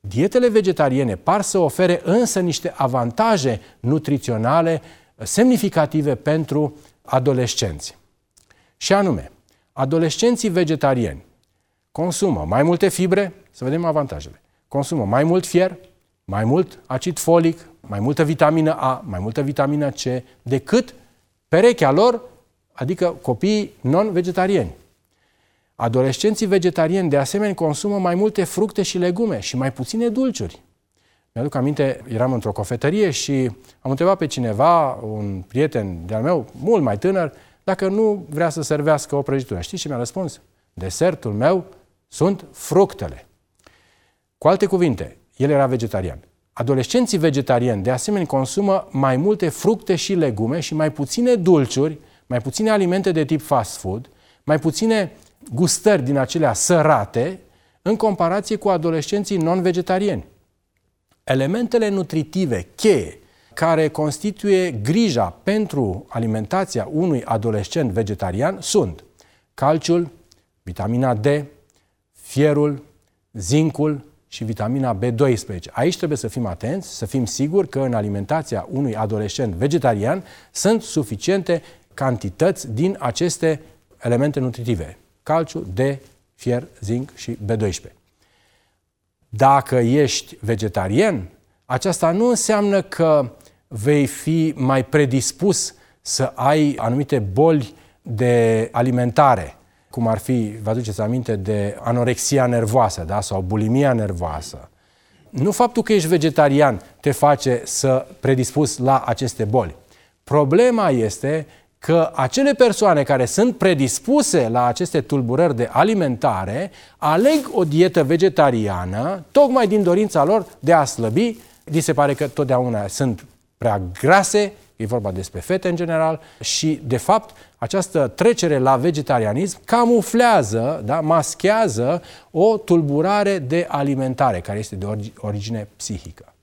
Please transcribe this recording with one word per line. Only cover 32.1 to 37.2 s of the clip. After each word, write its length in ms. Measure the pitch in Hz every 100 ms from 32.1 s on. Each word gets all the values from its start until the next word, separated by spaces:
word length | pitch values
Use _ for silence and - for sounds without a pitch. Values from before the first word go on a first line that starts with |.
| 113 127
într-o 180 | 123 107
cofetărie 580 | 101 101 120 143 202 196
și 420 | 127 - 139 127 - - _
am 100 | -
întrebat 280 | - 170 190
pe 80 | 156
cineva, 680 | - 120 104 151 170 143
un 500 | - 113 107 101 95 90
prieten 580 | 127 151 127 101 87 85
de-al 160 | 107
meu, 240 | 135 170 113
mult 320 | - 165 226
mai 140 | 127 101
tânăr, 360 | 180 196